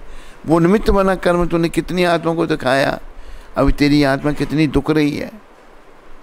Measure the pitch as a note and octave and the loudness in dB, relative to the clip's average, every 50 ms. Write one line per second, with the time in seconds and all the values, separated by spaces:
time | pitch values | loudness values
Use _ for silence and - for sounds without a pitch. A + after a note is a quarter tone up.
0 | - - - - - - - - - - D#3 E3+ E3 E3+ G3 A3 - - G3+ G3 | -10 -12 -14 -14 -14 -16 -18 -8 0 2 4 4 6 6 4 4 4 2 2 4
1 | F#3+ F#3+ F#3 F3 - F#3 F3 F3 F3 E3+ E3+ E3+ E3 E3 - - D#3 - E3+ F#3 | 4 2 0 0 0 0 2 2 0 0 0 0 0 0 -2 -2 -4 -2 0 0
2 | F3+ F3 E3+ E3 E3 E3 E3 E3 E3 D#3 D#3 D3 - B2+ C3 C3+ C#3+ C#3+ - - | 2 2 2 0 0 -2 -2 0 0 -2 -2 -2 0 0 2 2 2 0 -2 -4
3 | - - - - - - - - - - - - C3+ C#3 C#3 - C#3+ C#3+ C#3+ D3 | -8 -12 -16 -16 -16 -16 -16 -16 -16 -6 -2 0 2 2 2 2 2 2 4 4
4 | D3 C#3 C3+ C#3 C#3 D3 C#3+ - D3+ B2 C3+ D3+ D#3+ C#3+ - C#3+ - - D#3 D#3 | 2 2 0 0 -2 -2 -2 -2 -4 -2 0 0 0 0 0 0 0 0 0 0
5 | D3 D3 D3+ - - - - G#3 - - - - - - - - - - - - | 0 -2 -2 -6 -8 -10 -14 -16 -20 -20 -20 -20 -20 -20 -20 -20 -20 -20 -20 -20
6 | - - - - | -20 -18 -18 -18